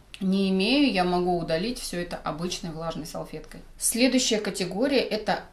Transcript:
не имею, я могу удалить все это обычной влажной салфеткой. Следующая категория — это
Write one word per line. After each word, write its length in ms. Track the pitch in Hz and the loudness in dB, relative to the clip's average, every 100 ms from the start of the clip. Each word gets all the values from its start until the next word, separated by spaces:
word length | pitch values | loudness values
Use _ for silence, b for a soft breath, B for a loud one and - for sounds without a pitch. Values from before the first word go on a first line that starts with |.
| - - | -20 -4
не 300 | 190 190 190 | 0 2 4
имею, 420 | 190 202 277 277 | 4 4 4 4
я 140 | 190 180 | 4 2
могу 340 | 180 180 175 | 2 2 0
удалить 400 | 160 160 214 247 | 0 0 -2 -6
все 220 | - 175 | -6 -6
это 160 | 175 170 | -6 -6
обычной 540 | - 151 175 175 175 | -6 -4 -6 -6 -8
влажной 340 | 156 165 165 160 | -6 -6 -6 -8
салфеткой. 560 | 170 160 156 - - - - | -10 -10 -12 -14 -18 -20 -4
Следующая 640 | - 226 262 247 - 208 | -2 4 4 4 2 0
категория — 600 | 208 180 180 185 269 269 | -2 -4 -4 0 2 2
это 400 | - 214 - 175 - | 0 -2 -2 -4 -4